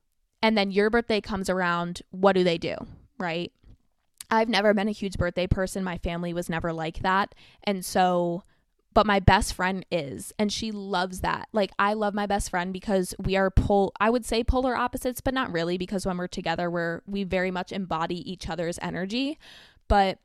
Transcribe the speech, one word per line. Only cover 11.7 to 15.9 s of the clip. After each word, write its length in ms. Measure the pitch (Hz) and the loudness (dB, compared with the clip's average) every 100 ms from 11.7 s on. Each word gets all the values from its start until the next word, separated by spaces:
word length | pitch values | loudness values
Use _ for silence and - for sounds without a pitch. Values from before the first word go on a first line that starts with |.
| - | 0
I 160 | 202 | 0
love 200 | 214 208 | 2 -2
my 120 | 202 202 | -2 0
best 240 | 202 - | -2 -2
friend 240 | 180 180 | -4 -4
because 420 | 185 - 190 185 - | -6 0 0 0 -4
we 160 | 190 190 | 0 2
are 140 | 190 | 4
pol-, 440 | - - 202 196 - | 4 4 4 2 2
I 100 | 214 | 2
would 160 | 240 220 | 2 0
say 180 | 226 | 0
polar 320 | 247 262 262 240 | 2 2 0 0
opposites, 460 | 247 262 262 240 | -2 -2 -4 -4
but 120 | - | -2
not 180 | 262 240 | -2 -2
really, 260 | 175 170 180 | -2 0 -2
because 280 | 180 | -2